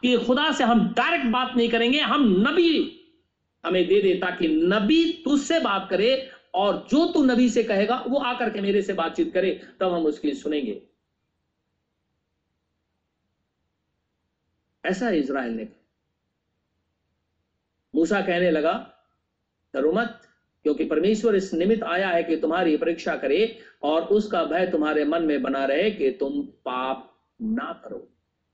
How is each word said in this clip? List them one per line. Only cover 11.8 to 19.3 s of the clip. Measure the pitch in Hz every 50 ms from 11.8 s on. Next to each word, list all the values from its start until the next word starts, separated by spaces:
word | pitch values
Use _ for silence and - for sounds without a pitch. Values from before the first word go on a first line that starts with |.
| _ _ _ _ _ _ _ _ _ _ _ _ _ _ _ _ _ _ _ _ _ _ _ _ _ _ _ _ _ _ _ _ _ _ _ _ _ _ _ _ _ _ _ _ _ _ _ _ _ _ _ _ _ _ _ _ _ _ _ _ -
ऐसा | 156 190 196 247 240
इस्राएल | 196 160 139 127 139 139 127 117
ने | 113 110 110
कहा। | 110 - _ _ _ _ _ _ _ _ _ _ _ _ _ _ _ _ _ _ _ _ _ _ _ _ _ _ _ _ _ _ _ _ _ _ _ _ _ _ _ _ _ _ _ -
मूसा | 277 330 311 220 196
कहने | 180 - 175 175 185 180
लगा, | 160 156 147 160 185 233 - - - _ _ _ _ _ _ _